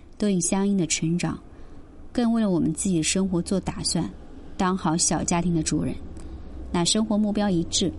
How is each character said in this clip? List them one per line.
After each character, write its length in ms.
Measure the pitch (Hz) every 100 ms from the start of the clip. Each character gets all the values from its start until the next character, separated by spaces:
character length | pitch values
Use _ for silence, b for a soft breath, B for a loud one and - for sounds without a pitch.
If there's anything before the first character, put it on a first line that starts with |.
| B -
都 120 | 208
有 80 | 190
相 260 | 170 190 196
应 100 | 196
的 80 | 156
成 320 | - 160 170
长， 240 | 165 - - B B B B - -
更 220 | - 233
为 80 | 226
了 80 | 214
我 100 | 175
们 140 | 151
自 160 | 160 196
己 80 | 175
的 60 |
生 260 | 156 190 190
活 120 | 175
做 160 | 175 190
打 200 | 180 -
算， 300 | - 180 - - - - - -
当 200 | 185 190
好 180 | 170 165
小 280 | - 156
家 180 | 156 175
庭 140 | 175 170
的 80 |
主 200 | 156 147
人。 120 | 156 - - B B B B B -
那 120 | 180
生 220 | 170 214 220
活 120 | 208
目 140 | 208
标 180 | 208 208
一 140 | 175 165
致， 260 | - 180